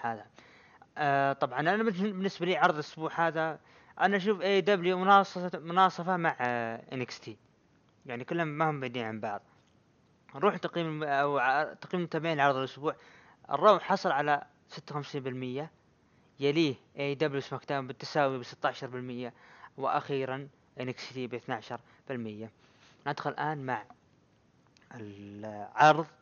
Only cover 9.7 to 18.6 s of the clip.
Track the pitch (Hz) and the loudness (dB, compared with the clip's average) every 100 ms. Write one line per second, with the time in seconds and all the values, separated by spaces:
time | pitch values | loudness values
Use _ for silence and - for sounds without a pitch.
9.7 | _ _ _ _ _ - 139 196 190 170 | _ _ _ _ _ -18 -2 0 0 -4
10.7 | 170 160 151 151 139 143 143 127 139 156 | -4 -4 -4 -2 0 2 2 2 0 -2
11.7 | - - 180 170 160 165 147 143 131 131 | -8 -6 -6 -4 -4 -2 2 4 2 -2
12.7 | 131 151 - - - - - - 143 202 | -4 -6 -6 -10 -20 -20 -18 -4 4 6
13.7 | 185 - 190 185 147 147 147 - _ - | 6 4 0 2 0 2 0 -2 _ -20
14.7 | - - 147 139 147 131 127 127 131 160 | -18 -10 -8 -6 -6 -6 -6 -6 -6 -8
15.7 | _ _ _ _ _ _ - 139 151 156 | _ _ _ _ _ _ 0 2 4 4
16.7 | 120 _ - 143 143 156 139 - 131 - | 0 _ -6 -4 0 0 0 -6 -8 -4
17.7 | 139 131 135 - 156 135 131 120 - | -4 -4 -10 -2 2 2 0 -8 -4